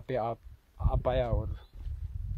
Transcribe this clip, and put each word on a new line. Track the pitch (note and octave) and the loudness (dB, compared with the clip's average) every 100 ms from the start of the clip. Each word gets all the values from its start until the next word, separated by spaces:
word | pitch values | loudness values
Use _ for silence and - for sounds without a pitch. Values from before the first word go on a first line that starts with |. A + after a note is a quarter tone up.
| - | -2
पे | B2+ | 0
आप, | A2+ A#2 - - _ - | 0 -2 -8 -20 _ 0
आ | - C3 | 2 4
पाया। | C3 B2+ A#2+ | 4 2 4
और | G#2+ G#2+ - - - - - - - - | 2 0 -4 -10 -10 -6 -6 -6 -4 -4